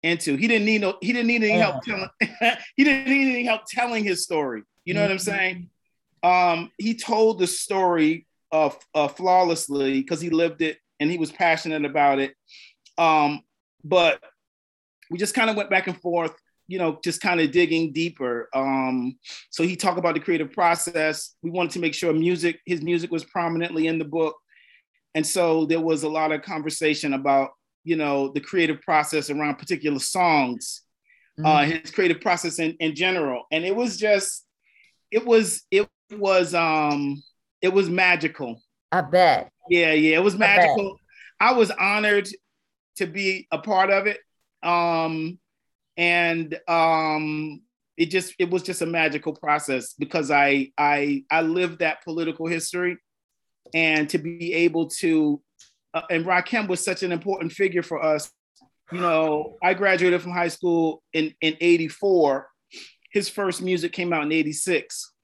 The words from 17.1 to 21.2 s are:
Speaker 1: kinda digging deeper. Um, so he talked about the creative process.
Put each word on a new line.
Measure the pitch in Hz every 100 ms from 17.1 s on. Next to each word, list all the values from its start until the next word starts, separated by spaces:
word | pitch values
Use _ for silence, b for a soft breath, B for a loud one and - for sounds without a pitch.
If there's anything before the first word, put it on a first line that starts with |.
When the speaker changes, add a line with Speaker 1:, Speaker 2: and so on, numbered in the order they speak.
| 165
Speaker 1:
kinda | 190 175 151
digging | 160 165 165 165
deeper. | 143 170 - 127 120 113
Um, | 135 135 135 131 127 127 127 B B B
so | -
he | 170 180
talked | 190 170
about | 175
the | 151
creative | 147 165 147
process. | - 170 170 - 170 156 151